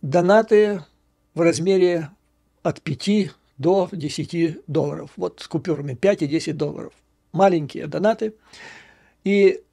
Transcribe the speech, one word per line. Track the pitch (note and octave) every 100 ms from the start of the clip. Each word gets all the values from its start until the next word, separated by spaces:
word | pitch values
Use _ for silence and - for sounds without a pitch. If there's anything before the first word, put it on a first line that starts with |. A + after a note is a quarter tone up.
донаты | C#3+ F3 F3+ G#3+ A3+ G#3+ G#3 G3 - _ _ _ _
в | D#3+
размере | E3+ D#3 F3 F#3+ F3+ F3 D3+ - _ _ _ _
от | E3+ -
пяти | - C3+ G3 G#3 E3 - _ -
до | D3+ F#3+ F3+
десяти | F#3 D3 - D3+ E3+ E3 D#3+ -
долларов. | D3+ C#3+ D3+ D#3 -
Вот | F3+ -
с | -
купюрами | E3 F#3+ C#3+ C#3+
пять | B2 F#3+ G3+
и | D3
десять | D#3 D#3+ D#3
долларов. | D3 - - - _ _ _
Маленькие | D#3+ G3 E3+ C#3+ - D3
донаты. | D3+ G3+ A3 A3 G#3+ _ - - - - _ _ _
И | G3 G3+ F#3+ F#3+ -